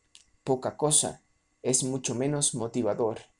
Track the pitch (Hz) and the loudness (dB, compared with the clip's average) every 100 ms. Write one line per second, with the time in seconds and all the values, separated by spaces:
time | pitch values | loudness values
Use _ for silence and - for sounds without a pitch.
0 | _ - _ _ - 127 110 - 151 151 | _ -20 _ _ -2 -2 -2 -2 2 2
1 | 80 - _ _ _ _ 123 127 131 131 | 2 -6 _ _ _ _ 0 0 0 -2
2 | 131 123 139 147 143 123 117 123 107 104 | -2 -2 0 0 0 0 -2 0 0 2
3 | 110 - - | 0 -2 -12